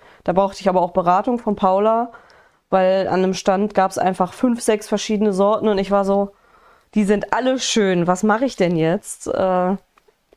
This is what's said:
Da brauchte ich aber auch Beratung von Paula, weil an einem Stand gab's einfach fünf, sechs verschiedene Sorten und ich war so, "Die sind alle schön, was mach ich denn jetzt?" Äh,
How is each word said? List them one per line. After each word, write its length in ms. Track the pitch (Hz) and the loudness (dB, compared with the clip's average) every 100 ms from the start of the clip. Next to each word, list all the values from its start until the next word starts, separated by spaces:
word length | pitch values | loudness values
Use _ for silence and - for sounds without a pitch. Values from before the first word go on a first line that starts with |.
| - - | -20 -8
Da 80 | - | -2
brauchte 280 | 180 196 - | 0 -2 -2
ich 80 | 190 | 0
aber 140 | 180 | 0
auch 80 | 175 | 0
Beratung 480 | 185 175 185 214 240 | 0 2 0 0 -4
von 160 | 220 | -4
Paula, 560 | 202 190 190 214 226 247 - - - _ _ _ | 0 0 2 2 0 -2 -10 -20 -20 _ _ _
weil 360 | 190 185 190 190 | 0 2 2 0
an 160 | 185 | 0
einem 120 | 185 | 0
Stand 380 | 185 - 190 208 | 0 0 0 0
gab's 240 | - 190 - | 0 0 0
einfach 340 | 185 185 180 | -2 0 -4
fünf, 280 | - 254 233 | 0 0 0
sechs 280 | - 214 - | 0 -2 -2
verschiedene 440 | 208 - 214 214 | -4 -2 0 0
Sorten 360 | 190 202 220 214 | 2 2 2 0
und 100 | 196 | 0
ich 140 | 196 | 0
war 120 | 202 | 0
so, 280 | 196 196 202 - _ _ _ _ _ 214 | 2 0 -2 -8 _ _ _ _ _ -2
"Die 80 | |
sind 280 | 202 208 - | 2 0 0
alle 280 | 226 254 262 | -2 0 -2
schön, 460 | - 226 196 175 170 | -2 0 2 2 0
was 160 | 185 | 0
mach 180 | 214 220 | 0 0
ich 140 | 262 - | -2 0
denn 200 | 175 165 | 0 2
jetzt?" 520 | 160 202 - - - | 0 -2 -6 -12 -6
Äh, 480 | - 190 180 180 196 - _ _ _ _ | -2 0 0 0 -2 -8 _ _ _ _